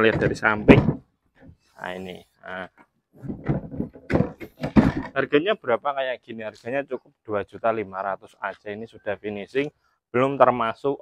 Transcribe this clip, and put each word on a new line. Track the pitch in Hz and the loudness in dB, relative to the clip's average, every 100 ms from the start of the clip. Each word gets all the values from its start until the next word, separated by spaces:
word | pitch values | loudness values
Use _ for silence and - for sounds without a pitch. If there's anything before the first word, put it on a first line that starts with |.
lihat | 110 107 | 4 4
dari | 107 - | 0 2
samping. | 113 107 104 - - - _ _ _ _ - - _ - | 0 2 6 6 6 -2 _ _ _ _ -20 -20 _ -14
Nah, | - | -12
ini. | 92 92 90 - _ | -10 -10 -14 -18 _
Nah. | - 92 90 _ _ _ _ - - - - - - - - - - - - - - _ - - - - - | -14 -14 -14 _ _ _ _ -20 -14 -12 -4 -4 -4 -10 -10 -10 -2 0 0 -4 -20 _ 2 4 4 0 -6
Harganya | 135 135 147 185 220 | -4 2 2 2 -2
berapa | 123 113 147 139 | 0 -2 0 -2
kayak | 131 120 | -2 -4
gini? | - 113 107 | -10 -10 -10
Harganya | 101 117 139 139 | -10 -6 -4 -4
cukup | 127 _ _ - | -8 _ _ -6
dua | 104 | -4
juta | 95 101 117 110 | -4 -2 -2 0
lima | 98 95 | -4 -6
ratus | 98 95 104 _ | -6 -6 -10 _
aja. | 101 92 107 | -8 -8 -12
Ini | 104 113 | -12 -12
sudah | 107 107 98 | -12 -8 -6
finishing, | 104 104 95 131 147 _ _ _ _ | -6 -8 -4 -4 -4 _ _ _ _
belum | 123 135 135 | 0 0 4
termasuk | 127 123 113 - 139 143 | 4 4 -2 -2 -4 -2